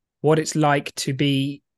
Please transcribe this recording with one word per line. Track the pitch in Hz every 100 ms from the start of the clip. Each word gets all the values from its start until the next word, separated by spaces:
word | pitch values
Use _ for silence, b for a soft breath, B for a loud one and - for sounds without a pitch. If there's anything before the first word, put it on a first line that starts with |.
| _ -
what | 143 156
it's | 151
like | 156 151 147 147 -
to | -
be, | 135 143 135 139 143 _